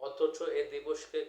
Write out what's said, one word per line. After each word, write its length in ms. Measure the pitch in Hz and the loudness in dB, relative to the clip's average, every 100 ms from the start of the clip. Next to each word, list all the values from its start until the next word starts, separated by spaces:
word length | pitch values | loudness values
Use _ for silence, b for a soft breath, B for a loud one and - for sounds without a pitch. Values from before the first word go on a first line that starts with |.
| 139 | -6
অথচ 300 | 139 156 - 165 147 | 4 4 4 0 0
এ 20 | 147 | 0
দিবসকে 480 | 143 151 151 - 156 | -2 -2 -4 -2 -4